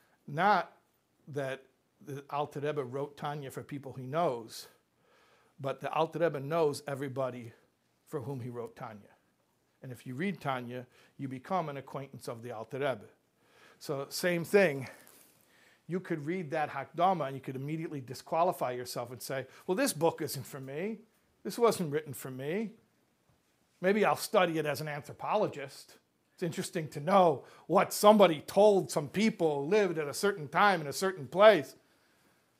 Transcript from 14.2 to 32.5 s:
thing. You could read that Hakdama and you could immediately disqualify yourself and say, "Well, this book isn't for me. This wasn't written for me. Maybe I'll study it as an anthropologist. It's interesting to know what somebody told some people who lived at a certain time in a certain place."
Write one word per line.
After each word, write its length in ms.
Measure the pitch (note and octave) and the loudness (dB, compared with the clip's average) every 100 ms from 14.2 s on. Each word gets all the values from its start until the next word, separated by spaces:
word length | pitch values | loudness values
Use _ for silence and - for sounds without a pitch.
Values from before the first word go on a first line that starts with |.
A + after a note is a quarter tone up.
| F3+ F3 | -2 -2
thing. 440 | D#3+ G#3 F#3 C#3 A#2+ - - - _ _ _ _ _ _ - | 2 4 4 2 -8 -16 -20 -20 _ _ _ _ _ _ -8
You 140 | F3 | -8
could 260 | F3+ E3 C#3+ | -4 -6 -4
read 240 | F#3 D#3 | -6 -4
that 200 | D#3 D3 | -4 -4
Hakdama 560 | C#3+ C3 D#3 F3+ F#3 C3+ | -4 -8 0 2 2 -2
and 100 | C3+ | -6
you 40 | |
could 140 | C3+ | -8
immediately 460 | C3 C#3 D#3+ E3 D3+ | -8 -6 -6 -6 -8
disqualify 720 | A#2+ C3 - E3 F3+ - C3 | -10 -14 -4 0 2 0 -4
yourself 400 | B2 B2 C3+ A#2+ | -4 -8 -8 -8
and 100 | B2 | -10
say, 240 | - C3+ B2+ - - | -8 -8 -8 -8 -2
"Well, 100 | F#3 | 0
this 160 | C4+ | 0
book 300 | D3+ E3 - | 2 2 2
isn't 240 | D3 C#3 A#2 | -4 -8 -10
for 140 | C#3 | -12
me. 380 | C3 C#3+ G3 A3+ - _ _ _ | -10 -8 -6 -8 -14 _ _ _
This 120 | G#3+ G3 | -10 2
wasn't 360 | A#3 - E3 | 4 4 0
written 220 | C#3+ D3+ | -4 -4
for 180 | B2+ C#3 | -10 -10
me. 400 | C3 C#3 F#3 A3+ - _ _ _ _ _ _ _ _ _ _ | -10 -6 -4 -6 -10 _ _ _ _ _ _ _ _ _ _
Maybe 240 | F3+ G#3+ | 2 4
I'll 120 | F3+ D3+ | 4 2
study 420 | - G#3 F3+ D#3+ | 2 4 4 2
it 80 | D3 | -2
as 140 | C#3 | -2
an 80 | D#3 | -6
anthropologist. 1120 | D3 - B2 C#3 G3 F3 C#3+ C3+ - - - _ _ _ | -8 -10 -10 -2 0 0 -2 -12 -14 -20 -20 _ _ _
It's 80 | _ | _
interesting 460 | F3 - - F3+ D3+ | -6 -4 -6 -6 -6
to 120 | D3+ | -6
know 440 | D3 G3 F3 C#3 - - - | 2 6 6 4 -4 -16 0
what 240 | F3+ - | 2 2
somebody 480 | - G#3 A3 F3+ D3+ | 6 8 10 8 6
told 500 | - - G#3+ G3+ D#3+ | 0 6 6 6 2
some 180 | D#3+ D3 | -4 -4
people 540 | F3+ A3 A3 D#3+ C#3+ | 0 2 2 0 0
who 60 | C#3 | 2
lived 300 | G#3+ G3 D#3+ | 2 2 0
at 100 | D3 | -6
a 60 | |
certain 340 | - G3+ G3 C#3+ | -2 -2 -2 -2
time 320 | E3+ G#3 F3+ | 4 4 4
in 80 | D3 | -2
a 40 | |
certain 360 | C3 F#3+ F#3 B2+ | -4 -4 -4 -4
place." 480 | F3 G#3+ F#3+ C3 - _ _ _ _ _ _ _ | 8 10 10 6 -10 _ _ _ _ _ _ _